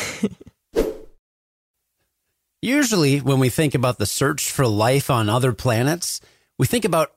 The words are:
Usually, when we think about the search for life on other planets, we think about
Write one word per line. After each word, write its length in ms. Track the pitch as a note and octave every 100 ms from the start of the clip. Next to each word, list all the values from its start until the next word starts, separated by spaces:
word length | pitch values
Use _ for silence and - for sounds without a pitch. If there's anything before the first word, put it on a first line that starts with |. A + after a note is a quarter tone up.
| - - - - - _ _ - - - - - _ _ _ _ _ _ _ _ _ _ _ _ _ _
Usually, 580 | G#3 C#4+ C4 G#3+ C#3+ C#3+
when 180 | C3 C3+
we 100 | C3
think 280 | - D3+ C3
about 220 | B2 A#2+
the 80 | G2+
search 440 | - C#3 C#3+ -
for 160 | - B2
life 420 | G#2 A2+ C#3 -
on 200 | B2 G#2+
other 240 | B2 C3
planets, 680 | A2 B2+ A2+ C3 F3 - - - _ _ -
we 80 | C3
think 180 | A#3+
about 280 | G#3 E3 D#3